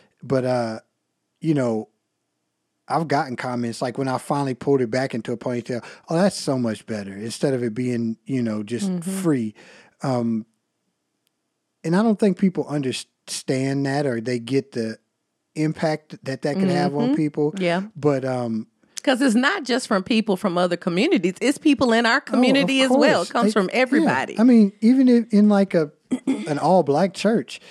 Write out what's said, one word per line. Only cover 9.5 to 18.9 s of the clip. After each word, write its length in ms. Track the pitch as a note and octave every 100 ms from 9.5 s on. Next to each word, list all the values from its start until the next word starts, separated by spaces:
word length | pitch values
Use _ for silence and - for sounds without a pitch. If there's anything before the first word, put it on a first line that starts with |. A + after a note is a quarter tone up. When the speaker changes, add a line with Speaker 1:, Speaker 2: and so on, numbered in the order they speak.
| - - - - _
Speaker 1:
Um, 420 | C#3+ B2 A#2 A2+ A2 _ _ _ _ _ _ _ _ _ _ _ _ _
and 120 | D#3+ F3
I 80 |
don't 160 | A3+ G3+
think 180 | G#3 F3
people 300 | F#3+ E3 C#3+
understand 1160 | D3 C3+ A2+ - _ - - - C3+ C3+ C#3 C#3
that, 200 | C#3 C#3+
or 140 | A#2
they 180 | A2+ B2
get 320 | A#2 C3+ C3
the 240 | A#2+ A2+ A2 _ _ _ _ _ D#3+
impact 680 | D#3 C#3+ D#3+ D3+ _ -
that 180 | - C3
that 120 | D3+ C#3+
can 140 | F#3+
have 260 | F3 - C#3+
on 120 | B3
Speaker 2:
Mm-hmm. 60 | C#4+
Speaker 1:
people. 380 | D3+ D3+ D3 F#3+
Speaker 2:
Yeah. 260 | F3+ F3 G3+ D#3+
Speaker 1:
But, 280 | D3 C#3 C3
um, 420 | B2+ A#2+ A2 A2+ _ _